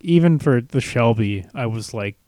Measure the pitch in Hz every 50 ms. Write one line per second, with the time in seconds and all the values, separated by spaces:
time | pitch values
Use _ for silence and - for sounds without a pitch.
0 | - 170 170 170 170 170 160 143 - 151 127 120 120 - - 131 - - - 123
1 | 117 117 113 110 104 101 101 98 92 - - 139 120 113 110 113 104 - - 110
2 | 101 104 104 _ _